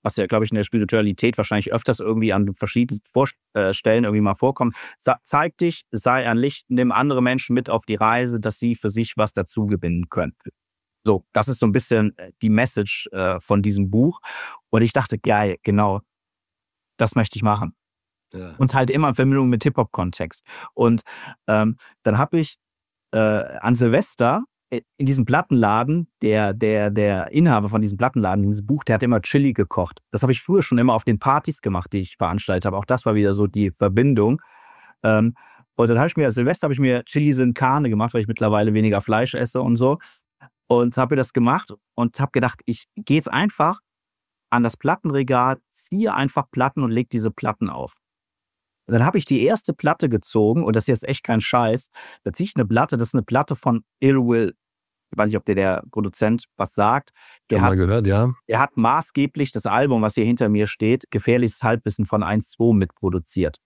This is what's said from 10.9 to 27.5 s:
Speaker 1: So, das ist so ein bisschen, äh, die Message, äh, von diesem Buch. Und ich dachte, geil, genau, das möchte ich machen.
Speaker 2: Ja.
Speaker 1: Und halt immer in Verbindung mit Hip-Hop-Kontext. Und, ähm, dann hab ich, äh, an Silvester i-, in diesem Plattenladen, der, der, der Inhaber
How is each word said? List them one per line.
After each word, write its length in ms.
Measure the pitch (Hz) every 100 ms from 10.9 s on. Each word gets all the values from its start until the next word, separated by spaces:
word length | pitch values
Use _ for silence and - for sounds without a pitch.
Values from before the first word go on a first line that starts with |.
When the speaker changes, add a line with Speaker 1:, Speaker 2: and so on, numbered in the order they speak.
| _ 107
Speaker 1:
So, 180 | 98 _
das 140 | 113 107
ist 120 | 127
so 80 | 113
ein 40 |
bisschen, 460 | 101 - 113 107 -
äh, 140 | 90 _
die 80 | 110
Message, 580 | 107 127 - 101 - -
äh, 260 | 98 92 90
von 220 | - 101
diesem 300 | 101 101 98
Buch. 280 | 107 143 - - - - - _
Und 100 | 113
ich 100 | 117
dachte, 260 | 143 - 110
geil, 380 | - 104 104 90
genau, 380 | - 101 104 98 _ _ _ _ _ _ _ _ _ -
das 180 | 113 -
möchte 220 | 107 107
ich 60 |
machen. 300 | 107 104 90 - _ _ _ _ _
Speaker 2:
Ja. 220 | 92 92 -
Speaker 1:
Und 160 | 135
halt 160 | 139 127
immer 200 | 135 151
in 60 | 123
Verbindung 340 | 135 135 127
mit 140 | 120
Hip-Hop-Kontext. 800 | 147 139 107 - 90 - 82 - _ - -
Und, 300 | - 117 113 - - - - -
ähm, 300 | 107 107 113 - _
dann 140 | - 104
hab 160 | 147
ich, 240 | 170 151 - _ _ _ _ _
äh, 60 | 113
an 560 | 107 107 62 62 110 120
Silvester 680 | 120 135 208 - 120 175 254 _ _
i-, 100 | 120 _ _
in 80 | 139
diesem 200 | 135 113
Plattenladen, 840 | 143 180 127 110 107 127 165 165 _
der, 320 | 107 107 104
der, 360 | 104 113 107 104
der 400 | 104 104 95 87
Inhaber 380 | 147 170